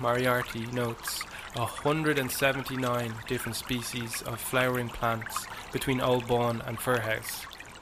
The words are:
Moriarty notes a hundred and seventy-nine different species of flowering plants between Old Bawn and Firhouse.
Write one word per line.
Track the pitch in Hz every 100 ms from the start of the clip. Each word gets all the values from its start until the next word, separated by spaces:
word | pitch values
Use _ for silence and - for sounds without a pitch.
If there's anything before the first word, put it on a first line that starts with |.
Moriarty | 120 123 127 123 - 117 113
notes | 123 120 120 - - - - -
a | 120 120
hundred | - 147 156 151 143
and | 127
seventy-nine | - 139 135 127 131 123 120 117 113 -
different | 123 120 110
species | - 123 113 123 117 -
of | 123 117
flowering | - 131 127 123 120
plants | - 117 113 113 - - - -
between | 123 139 127
Old | 127 123 117
Bawn | 120 120 117 120
and | 113
Firhouse. | 127 120 110 113 - - - - - -